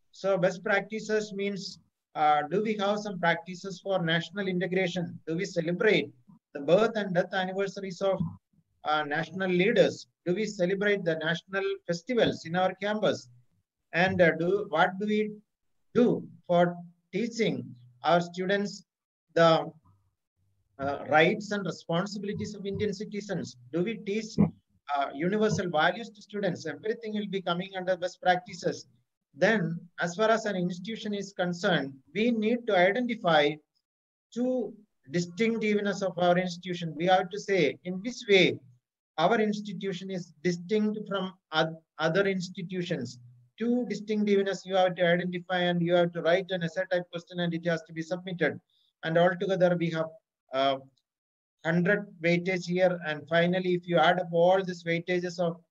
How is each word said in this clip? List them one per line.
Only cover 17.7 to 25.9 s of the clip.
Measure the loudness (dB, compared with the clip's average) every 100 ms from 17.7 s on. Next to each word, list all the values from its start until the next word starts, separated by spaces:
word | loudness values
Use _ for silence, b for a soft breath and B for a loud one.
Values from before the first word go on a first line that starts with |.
| -16 -20 _
our | 2 4
students | 2 -4 -2 0 -2 -8 _ _ _ _ _
the, | 4 6 6 2 -10 _ _ _ _ _ _ _ _ _ -8
uh, | -6 -6 2
rights | 4 4 2 -4
and | -4 -4
responsibilities | -8 -4 -2 -2 -6 -8 -6 -8
of | -8 -8
Indian | -4 -4
citizens? | -4 -8 -10 -8 -8 -8 -14 -8
Do | -4
we | -4 -4
teach, | -6 -6 -2 2 2 2 _ _ -6 -2
uh, | -2
universal | -2 0 2 2 0 0
values | 2 2